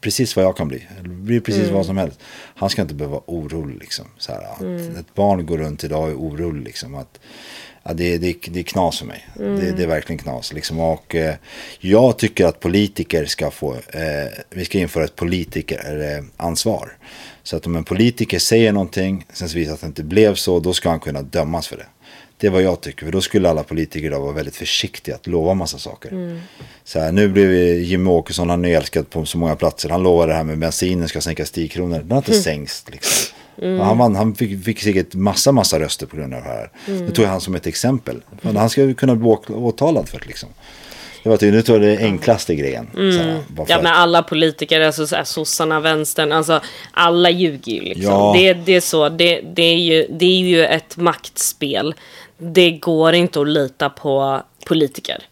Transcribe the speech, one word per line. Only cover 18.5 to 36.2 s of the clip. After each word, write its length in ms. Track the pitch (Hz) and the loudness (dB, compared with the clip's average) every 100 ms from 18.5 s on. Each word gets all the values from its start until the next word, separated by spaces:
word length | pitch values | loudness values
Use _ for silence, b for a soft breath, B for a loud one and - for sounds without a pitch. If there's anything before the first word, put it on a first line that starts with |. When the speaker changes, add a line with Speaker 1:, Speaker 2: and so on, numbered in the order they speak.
| 113 113 | 4 4
Speaker 1:
någonting, 540 | 104 92 - 95 95 - | 2 -2 -2 -2 -4 -8
sen 160 | - 87 | -12 -8
så 60 | 82 | -4
visar 160 | 78 | -4
att 80 | 76 | -6
det 60 | 82 | -8
inte 160 | 73 | -10
blev 320 | 76 92 110 98 | 0 4 4 4
så, 240 | - 87 | 0 0
då 140 | 82 | 0
ska 160 | 90 92 | -2 0
han 100 | 82 | -2
kunna 220 | - 71 | -4 -8
dömas 460 | 69 85 78 82 76 | -6 -4 -2 -4 -6
för 100 | - | -14
det. 80 | - _ B B B _ | -18 _ B B B _
Det 60 | 104 | 2
är 40 | |
vad 100 | 92 | 4
jag 200 | 92 87 | 2 0
tycker, 240 | - - 78 | -6 -12 -4
för 60 | |
då 100 | 95 | -4
skulle 280 | 92 104 92 | 0 2 2
alla 140 | 80 | 0
politiker 440 | 73 82 78 78 76 | -2 -4 -4 -4 -6
idag 120 | 71 | -4
vara 120 | 69 | -6
väldigt 220 | 73 71 - | -6 -8 -8
försiktiga 600 | - - - - - 67 | -6 -4 -4 -8 -12 -10
att 120 | - | -4
lova 260 | 87 80 | 0 2
massa 240 | 98 82 69 | 0 -2 -8
saker. 320 | - - - | -12 -16 -14
Speaker 2:
Mm. 280 | 190 175 170 175 B B B | -10 -10 -12 -16 B B B
Speaker 1:
Så 160 | - - | -8 -4
här, 120 | 80 | 0
nu 160 | 90 104 | 2 4
blev 220 | 95 95 92 87 87 | 6 6 6 4 2
Jimmie 300 | 87 92 92 | 0 0 4
Åkesson, 360 | 87 - 90 85 | 2 2 -4 0
han 160 | 87 87 | 0 2
är 120 | 82 | 2
älskad 320 | 76 - 73 | 2 -4 -4
på 160 | 82 78 | -6 -6
så 120 | 85 | -2
många 180 | 82 76 | -2 0
platser. 340 | 82 - 78 | 0 -2 -4
Han 140 | 85 | 0
lovade 280 | 92 85 82 | 4 4 4
det 40 | 80 | 0
här 80 | |
med 140 | 78 78 | -2 -4
bensinen 500 | 80 - 92 90 82 | -4 -2 -2 -2 -2
ska 140 | 78 | -4
sänkas 300 | 82 80 78 | -6 -6 -6
tio 160 | - 80 | -6 -6
kronor. 320 | 85 90 82 | -4 -4 -4
Den 120 | 76 | -2
har 60 | 123 | -2
inte 140 | 135 | 2
Speaker 2:
Mm. 120 | 107 | 0
Speaker 1:
sänkts, 420 | 87 76 71 - - | 0 -4 -8 -14 -14
liksom. 440 | - - - - - - - | -10 -2 -2 -4 -12 -20 -8
Speaker 2:
Mm. 180 | 180 185 | -4 0
Speaker 1:
Och 60 | 95 | 2
han 120 | 113 | 4
vann, 180 | 123 98 | 4 4
han 200 | 110 104 | 0 0
fick, 280 | 113 98 92 | -4 -4 -4
fick 160 | 104 | -2
säkert 320 | 104 95 87 | 0 0 0
massa, 380 | 92 98 95 - | 0 0 2 4
massa 280 | 135 95 78 | 4 2 0
röster 260 | 76 - - | -2 -6 -10
på 100 | |
grund 160 | 78 | -10